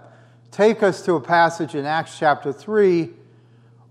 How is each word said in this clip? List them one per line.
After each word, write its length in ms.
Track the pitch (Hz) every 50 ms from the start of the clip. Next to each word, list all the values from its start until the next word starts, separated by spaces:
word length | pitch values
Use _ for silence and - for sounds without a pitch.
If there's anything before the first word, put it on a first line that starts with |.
| - - - - - _ _ _ _ _
take 300 | - - 202 226 214 220
us 200 | 208 190 165 -
to 140 | - 190 175
a 40 | 151
passage 560 | 120 - 175 170 170 165 160 - 165 - -
in 80 | 147 139
Acts 340 | 147 156 165 151 - -
chapter 360 | - 165 151 143 143 - 147 135
three 560 | - - 208 214 214 202 190 180 170 156 - - - - _ _ _ _ _ _ _ _ _ _ _ _ _